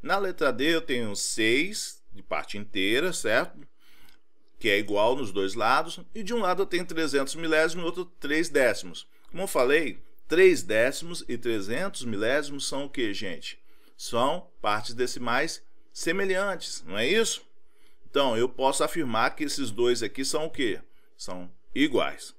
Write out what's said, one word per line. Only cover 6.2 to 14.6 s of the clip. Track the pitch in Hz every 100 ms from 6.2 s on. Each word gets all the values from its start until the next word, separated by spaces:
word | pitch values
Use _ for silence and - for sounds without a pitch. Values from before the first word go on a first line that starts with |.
de | 202
um | 240
lado | 190 180
eu | 196
tenho | 175 175
trezentos | 160 160 139 135
milésimos | 156 165 156 160 170
e | 165
outro | 175
três | 175 - 143 151 165
décimos. | 143 123 101 92 82 - - -
Como | -
eu | 190
falei, | 156 127 151 147 92 - - -
três | 160 190 151
décimos | 90 107 120 139 170 170 -
e | 120
trezentos | 120 113 98 123 190 202
milésimos | 123 104 110 139 143 143 -
são | 135
o | 143
quê, | - 113
gente? | 98 101 85 - - - - - -
São | - 117 131 175 - -